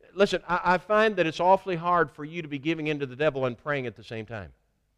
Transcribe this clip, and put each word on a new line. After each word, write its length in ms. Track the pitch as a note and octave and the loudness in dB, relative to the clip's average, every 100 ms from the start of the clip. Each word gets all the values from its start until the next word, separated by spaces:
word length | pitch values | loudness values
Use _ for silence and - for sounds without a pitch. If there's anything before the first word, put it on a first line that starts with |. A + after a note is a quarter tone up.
| - | -14
Listen, 280 | E3 G3+ F3 - | 2 2 2 -2
I, 140 | F3 | 0
I 140 | F3+ F3+ | 2 2
find 380 | - G#3+ A3 G3 | 2 2 4 2
that 100 | D#3+ | 0
it's 140 | D3+ | 2
awfully 360 | F3 F#3+ G3 E3+ | 4 4 2 -4
hard 340 | F3 F3 D#3+ | 0 2 2
for 140 | - | -2
you 180 | D3+ E3+ | -10 -10
to 60 | D#3 | -8
be 100 | C#3+ | -6
giving 300 | C#3+ E3 D3+ | -4 -2 -2
in 100 | D3 | -4
to 60 | C3+ | -6
the 100 | B2 | -2
devil 300 | D3+ C#3 B2+ | 0 0 -2
and 100 | A#2 | -4
praying 300 | D#3 C#3+ B2 | -6 -6 -6
at 100 | G#2+ | -10
the 80 | |
same 220 | A2 A2+ G#2+ | -12 -12 -10
time. 260 | A2+ E2+ - _ _ _ | -12 -12 -18 _ _ _